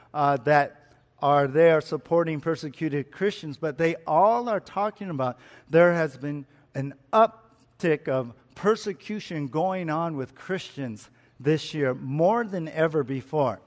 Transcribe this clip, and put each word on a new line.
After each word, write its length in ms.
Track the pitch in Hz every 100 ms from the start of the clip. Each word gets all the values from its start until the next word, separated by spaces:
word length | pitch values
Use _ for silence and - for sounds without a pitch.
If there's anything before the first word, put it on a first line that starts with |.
| _
uh, 240 | 151 143 139
that 480 | 117 147 143 - _ _ _ _
are 260 | 143 143 139
there 340 | 147 170 156
supporting 600 | - 151 - 170 165 151
persecuted 680 | 165 160 151 - 160 143 -
Christians, 460 | - 202 202 156 135
but 220 | 156 135
they 160 | 165 165 -
all 440 | 156 208 240 240
are 100 | 202
talking 480 | - 190 208 - 196
about 300 | 143 127 - - - -
there 240 | 160 175
has 240 | 170 156 127
been 260 | 143 147 135 _ _
an 180 | 143 139 - _
uptick 920 | 220 226 - _ _ _ - 170 151 -
of 260 | 131 120 - _
persecution 920 | - 196 220 214 - - 208 - 160 139
going 420 | 151 185 190 165
on 280 | 156 170 143
with 180 | 127
Christians 760 | - - 185 - - 127 104 - _ _ -
this 320 | 131 156 -
year, 220 | 156 135
more 500 | 131 139 147 175 233
than 240 | 220 185 160
ever 340 | 160 160 156
before. 580 | 127 135 - 156 127 101